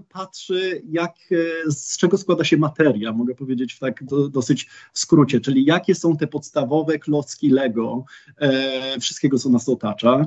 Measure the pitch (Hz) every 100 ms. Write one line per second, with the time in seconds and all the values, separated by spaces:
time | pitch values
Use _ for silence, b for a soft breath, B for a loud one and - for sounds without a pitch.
0 | - 185 190 - - 185 190 160 151 160
1 | 170 - - 175 165 165 160 147 - -
2 | 180 190 190 165 160 147 151 - 156 107
3 | 110 110 123 123 131 123 123 - 135 -
4 | 143 139 143 135 123 131 - B B -
5 | - 160 139 120 - 135 139 170 170 180
6 | 170 151 147 147 - 151 131 151 156 156
7 | 151 147 135 - 151 131 135 113 113 120
8 | 127 B B - 143 131 135 131 131 135
9 | - - 143 131 135 120 123 123 107 104
10 | 113 -